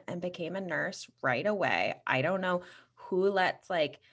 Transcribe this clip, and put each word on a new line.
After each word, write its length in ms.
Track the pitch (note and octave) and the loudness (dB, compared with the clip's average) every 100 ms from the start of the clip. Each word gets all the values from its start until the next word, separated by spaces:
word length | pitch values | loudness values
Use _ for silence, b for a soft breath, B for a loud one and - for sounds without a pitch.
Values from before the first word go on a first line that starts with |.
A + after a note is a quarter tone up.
| - | -8
and 140 | F3+ | -6
became 340 | E3 - D#3+ F#3+ | -6 -6 -6 -6
a 60 | |
nurse 480 | F#3 D3 D#3 - - - | -4 -2 -2 -6 -14 -2
right 240 | C3+ B2 G3 | 0 2 0
away. 500 | G#3 C#3 F2 F#2+ - - | 2 2 2 0 -2 0
I 140 | C3 | 2
don't 200 | D3+ F#3+ | 2 0
know 200 | F#3 F3+ B B B - | 0 0 B B B -16
who 340 | - F#3 F#3+ | -2 2 4
lets, 400 | G3 F3+ - - | 4 2 0 -2
like, 300 | F3 D3 - - | 0 0 -2 -20